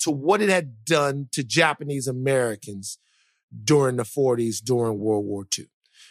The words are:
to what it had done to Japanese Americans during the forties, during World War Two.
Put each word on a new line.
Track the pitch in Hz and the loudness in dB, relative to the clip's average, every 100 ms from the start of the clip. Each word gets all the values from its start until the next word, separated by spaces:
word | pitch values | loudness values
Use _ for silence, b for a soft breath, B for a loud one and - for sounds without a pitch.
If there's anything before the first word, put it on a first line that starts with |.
to | 165 | -4
what | 143 151 208 | -2 2 2
it | 208 | 4
had | 185 143 110 | 2 0 -8
done | 110 160 143 139 135 | 0 2 2 -2 -6
to | - | -6
Japanese | 120 120 160 147 143 139 131 | -2 4 4 2 -6 -6 -4
Americans | 127 135 131 120 104 - 98 98 - _ _ _ _ _ 113 | -2 0 2 2 -2 -10 -12 -12 -16 _ _ _ _ _ -8
during | 107 147 131 123 | 2 4 4 0
the | |
forties, | 110 143 131 120 113 101 | -4 0 2 2 0 -4
during | 110 123 117 101 | -2 0 0 -2
World | 107 104 | 0 0
War | 101 98 | -2 -6
Two. | 95 - - _ b b b | -6 -8 -10 _ b b b